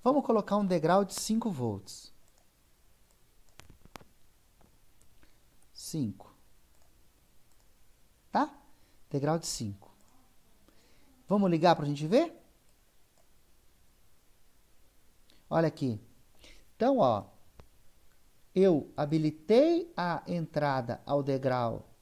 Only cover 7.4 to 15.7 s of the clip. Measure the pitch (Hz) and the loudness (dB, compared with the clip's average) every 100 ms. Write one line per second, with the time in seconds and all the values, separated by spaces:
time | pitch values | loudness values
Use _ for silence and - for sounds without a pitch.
7.4 | - - - - - - - _ _ 214 | -20 -20 -20 -20 -20 -20 -20 _ _ -2
8.4 | 294 - - - - - - 143 143 165 | -2 -6 -20 -20 -20 -20 -8 -4 -2 -2
9.4 | - - 110 98 - - - - _ - | -4 -8 -8 -10 -16 -20 -20 -20 _ -20
10.4 | _ _ - - - - - - - 202 | _ _ -20 -20 -20 -20 -20 -20 -2 2
11.4 | 196 165 170 160 147 143 156 226 330 - | 2 4 4 4 0 -4 2 2 2 -4
12.4 | _ _ _ _ _ _ - _ _ - | _ _ _ _ _ _ -20 _ _ -20
13.4 | _ - - _ - _ - - _ - | _ -20 -20 _ -20 _ -20 -20 _ -20
14.4 | - - _ - - - - - - - | -20 -20 _ -20 -20 -20 -20 -20 -20 -20
15.4 | - 156 165 | -4 0 0